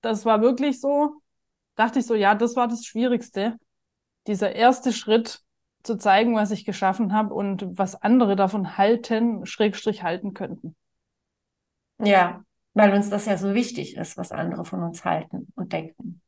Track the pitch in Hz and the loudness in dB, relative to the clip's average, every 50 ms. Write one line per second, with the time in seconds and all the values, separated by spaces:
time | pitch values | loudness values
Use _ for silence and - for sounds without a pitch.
0 | - 226 220 208 - 226 220 214 220 247 262 247 269 294 262 262 - 277 285 285 | -2 -2 -4 -2 2 2 4 4 4 4 2 2 0 -2 -2 -2 -2 0 2 2
1 | 302 294 302 - _ _ _ _ _ _ _ _ _ _ _ - 220 233 240 269 | 0 0 -2 -8 _ _ _ _ _ _ _ _ _ _ _ -2 -2 0 2 -2
2 | 233 233 233 220 208 196 214 208 233 233 233 262 240 240 233 233 - - - 220 | 0 0 0 2 4 4 4 4 2 0 0 0 -2 -2 -2 -6 -10 -10 -4 -2
3 | 240 254 247 233 240 - _ 196 196 233 226 233 _ _ _ _ _ _ _ _ | 0 0 0 -2 -4 -6 _ -4 -4 -4 -4 -6 _ _ _ _ _ _ _ _
4 | _ _ _ _ _ - 214 185 208 196 - - 226 247 262 254 - 262 220 - | _ _ _ _ _ -6 -2 0 0 -2 0 4 4 4 4 4 0 -4 -4 -4
5 | - 214 214 233 226 - - - _ _ _ _ _ _ _ _ _ - 226 196 | 0 2 2 2 2 0 -10 -16 _ _ _ _ _ _ _ _ _ -6 -6 -2
6 | - 214 190 202 226 233 233 220 208 196 214 202 - - 202 - - 190 190 - | 2 4 4 4 4 4 2 0 0 0 -2 -6 -6 -8 -6 0 0 0 0 0
7 | 233 190 196 214 214 202 - - 202 202 196 190 202 185 180 180 196 185 190 - | -2 0 0 0 0 -2 -4 -4 -4 -4 -4 -6 -8 -10 -4 -4 -4 -4 -4 -4
8 | - 208 233 262 240 202 196 190 196 185 202 214 190 160 - - 196 208 233 233 | 2 4 6 6 6 4 4 2 2 0 0 -2 -4 -6 0 2 4 4 4 2
9 | 233 - 233 220 233 233 226 196 - 185 - - 214 208 196 - - 214 202 - | 0 -2 -2 0 0 0 -2 -4 -8 -12 -2 0 0 0 0 -2 -4 -4 -4 -4
10 | - 175 165 180 - 196 190 - 196 - 208 - - 165 160 _ _ _ _ _ | -4 -6 -6 -4 -6 -10 -10 -8 -10 -10 -10 -12 -14 -16 -16 _ _ _ _ _
11 | _ _ _ _ _ _ _ _ _ _ _ _ _ _ _ _ _ _ _ _ | _ _ _ _ _ _ _ _ _ _ _ _ _ _ _ _ _ _ _ _
12 | 220 208 202 190 165 - - - - _ _ _ _ _ _ 214 214 202 196 202 | 2 4 6 6 4 4 0 -10 -18 _ _ _ _ _ _ 4 6 6 6 4
13 | 202 208 202 208 208 220 196 170 185 196 196 226 247 240 - - - - - - | 0 0 -4 -4 -2 -2 -2 -2 -2 -2 0 0 -2 -2 -4 -10 -10 -10 -8 -10
14 | - - - - 180 - - - - 170 - 175 175 175 - 185 170 170 170 - | -10 -10 -8 -10 -10 -10 -6 -6 -6 -6 -6 -8 -8 -8 -6 -6 -6 -6 -8 -8
15 | - 180 170 160 160 - - 165 - - - - 180 - - 165 160 160 - _ | -4 -4 -4 -4 -4 -8 -12 -14 -14 -14 -12 -12 -10 -6 -6 -8 -8 -8 -16 _
16 | - 175 175 - _ | -14 -14 -14 -16 _